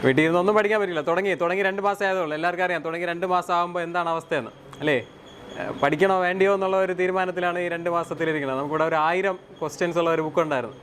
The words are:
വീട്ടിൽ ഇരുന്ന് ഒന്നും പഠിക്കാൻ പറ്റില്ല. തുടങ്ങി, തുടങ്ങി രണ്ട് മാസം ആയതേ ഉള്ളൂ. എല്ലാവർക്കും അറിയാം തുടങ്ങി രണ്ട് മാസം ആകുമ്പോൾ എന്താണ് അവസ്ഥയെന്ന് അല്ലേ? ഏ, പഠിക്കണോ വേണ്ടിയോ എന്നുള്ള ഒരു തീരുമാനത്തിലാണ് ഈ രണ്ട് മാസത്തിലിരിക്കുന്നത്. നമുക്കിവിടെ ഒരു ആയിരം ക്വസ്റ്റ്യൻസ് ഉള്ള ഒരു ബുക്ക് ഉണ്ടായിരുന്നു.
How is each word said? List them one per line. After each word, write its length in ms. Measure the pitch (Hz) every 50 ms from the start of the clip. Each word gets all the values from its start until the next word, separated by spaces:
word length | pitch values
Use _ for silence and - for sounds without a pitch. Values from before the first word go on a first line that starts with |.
| -
വീട്ടിൽ 160 | 131 131 143 156
ഇരുന്ന് 160 | 160 170 175
ഒന്നും 160 | 180 202 214
പഠിക്കാൻ 240 | 214 208 208 220 214
പറ്റില്ല. 200 | 202 185 175 156
തുടങ്ങി, 320 | 143 165 165 180 196 196 180
തുടങ്ങി 300 | 160 175 170 180 196 196
രണ്ട് 180 | 190 190 202
മാസം 240 | 196 202 202 196 202
ആയതേ 160 | 190 190 190
ഉള്ളൂ. 140 | 170 151 151
എല്ലാവർക്കും 300 | 156 160 175 143 170 180
അറിയാം 160 | 180 180 160
തുടങ്ങി 240 | 147 165 160 170 180
രണ്ട് 200 | 170 170 170 180
മാസം 280 | 185 180 180 170 214 180
ആകുമ്പോൾ 280 | 175 175 175 175 175 170
എന്താണ് 220 | 170 170 180 170 170
അവസ്ഥയെന്ന് 420 | 165 165 165 - 170 143 117 110 - - - - - -
അല്ലേ? 180 | 139 156 143
ഏ, 720 | 120 - - - - - - - - - - - - - 104 - 127 143
പഠിക്കണോ 360 | 143 151 147 185 196 190 185
വേണ്ടിയോ 340 | 180 180 185 190 190 196 202
എന്നുള്ള 240 | 190 190 190 190
ഒരു 160 | 190 190 185 185
തീരുമാനത്തിലാണ് 680 | 175 185 180 185 190 185 185 175 180 180 175 175 180
ഈ 100 | 175 175
രണ്ട് 200 | 170 170 170 175
മാസത്തിലിരിക്കുന്നത്. 680 | 170 170 160 - 165 139 165 160 156 151 143 135 131 131
നമുക്കിവിടെ 240 | 143 147 151 156 156
ഒരു 120 | 165 160
ആയിരം 440 | 156 151 160 175 185 190 196 185 185 - - 190 -
ക്വസ്റ്റ്യൻസ് 380 | 160 151 - - 185 170 160
ഉള്ള 120 | 175 170 165
ഒരു 120 | 165 156
ബുക്ക് 200 | 160 156 147 175 165
ഉണ്ടായിരുന്നു. 320 | 156 143 127 117 110 - -